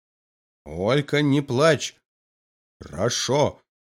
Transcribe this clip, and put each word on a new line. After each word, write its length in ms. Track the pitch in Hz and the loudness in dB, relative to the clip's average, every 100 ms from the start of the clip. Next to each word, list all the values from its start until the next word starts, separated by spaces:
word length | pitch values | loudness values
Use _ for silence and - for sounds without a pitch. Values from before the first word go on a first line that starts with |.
| _ _ _ _ _ _ 76 | _ _ _ _ _ _ -12
«Олька, 560 | 82 101 143 143 143 | -4 0 0 0 0
не 200 | 147 143 | 2 2
плачь!» 540 | 143 123 160 147 - - _ _ _ _ _ _ _ - | 0 2 4 2 -2 -14 _ _ _ _ _ _ _ -20
«Хорошо, 840 | - 80 117 - - 143 113 - _ _ | -12 -4 -2 -2 0 0 0 -2 _ _